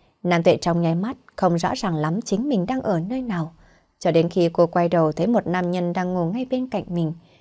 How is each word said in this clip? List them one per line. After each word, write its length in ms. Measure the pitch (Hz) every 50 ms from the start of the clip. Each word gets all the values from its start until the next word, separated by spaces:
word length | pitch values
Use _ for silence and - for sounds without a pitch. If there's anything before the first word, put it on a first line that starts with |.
| _ _ _ _ -
Nam 200 | 175 175 170 170
Tuệ 140 | 180 -
trong 260 | - - 175 170 170 170
nháy 120 | 165 165
mắt 220 | 170 196 240 269 - _ _ _
không 220 | - 196 180 170 170
rõ 160 | 180 - -
ràng 180 | - - 190 165
lắm 280 | 156 151 156 165 214 -
chính 260 | - 196 190 254 294
mình 180 | 269 190 175
đang 140 | 226 262 262
ở 200 | - 254 180 160
nơi 220 | 165 196 254 262 254
nào. 300 | 233 190 170 156 165 - - - _ _ _ _ _ _ _
Cho 120 | - 175
đến 180 | 160 165 165 170
khi 200 | - 190 170 165 170
cô 140 | - 170
quay 220 | 165 - 180 175 170
đầu 240 | 180 170 160 156 151
thấy 140 | - 170
một 200 | 220 240 202 170
nam 240 | 175 175 185 180 175
nhân 220 | 180 185 175 175 175
đang 220 | 190 180 180 180
ngủ 100 | 180 170
ngay 220 | 165 196 254 254 254
bên 200 | 262 254 254 254
cạnh 140 | - 196 165
mình, 260 | - 175 175 165 156 170 - - _ _ _